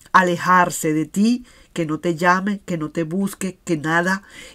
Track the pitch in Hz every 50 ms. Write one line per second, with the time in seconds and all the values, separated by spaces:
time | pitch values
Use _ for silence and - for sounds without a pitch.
0 | - - - 185 185 180 175 170 - 175 180 185 175 170 - - - 160 151 156
1 | 156 156 - 196 208 233 247 247 - - - - _ _ - - 165 147 156 151
2 | - 175 170 151 185 180 180 185 190 208 202 196 - - 180 160 156 147 - 170
3 | 165 156 170 190 196 196 - - 196 185 - _ _ - 170 151 139 160 165 170
4 | 175 185 190 202 - - - - - -